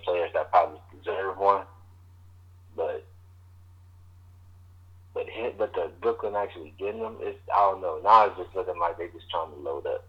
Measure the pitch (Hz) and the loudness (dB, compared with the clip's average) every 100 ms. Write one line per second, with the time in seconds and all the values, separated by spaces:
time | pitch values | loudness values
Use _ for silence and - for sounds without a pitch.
0 | - 87 85 - - 90 85 - - - | -2 0 0 -2 4 4 4 -2 -18 -14
1 | - 98 95 95 98 98 - - - - | -6 -4 -4 0 2 2 0 -18 -20 -20
2 | - - - - - - - - - - | -20 -20 -20 -20 -20 -20 -16 -6 -4 -4
3 | - - - - - - - - - - | -12 -20 -20 -20 -20 -20 -20 -20 -20 -20
4 | - - - - - - - - - - | -20 -20 -20 -20 -20 -20 -20 -20 -20 -20
5 | - - - 113 120 - 107 95 82 - | -14 -10 -8 -6 -6 -2 -2 -2 -6 -2
6 | 113 113 104 101 98 90 78 90 101 110 | -2 0 -2 -2 -4 -6 -16 -8 -6 -6
7 | 226 - 101 101 - - 98 190 87 78 | -8 -6 -8 -8 0 4 4 2 -4 -2
8 | 98 110 101 - - - 92 87 85 85 | 8 8 8 2 -8 -6 -4 -2 -2 -2
9 | 85 85 - 85 80 73 76 71 71 - | -8 -12 -8 -6 -6 -8 -8 -6 -4 -6